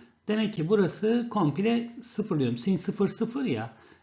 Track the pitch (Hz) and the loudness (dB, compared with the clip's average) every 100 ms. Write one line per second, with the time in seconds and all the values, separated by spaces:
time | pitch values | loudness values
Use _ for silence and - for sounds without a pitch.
0 | - _ - 214 214 170 156 208 185 - | -20 _ -2 0 0 -2 2 4 4 2
1 | 214 240 233 - 151 143 220 233 240 - | 2 2 0 0 2 2 2 0 -2 -10
2 | - - 202 156 123 120 190 185 - - | -8 -6 -2 0 0 0 0 0 -2 0
3 | 190 - 226 262 247 110 117 - - - | 0 0 -4 -2 -2 -2 -4 -12 -20 -20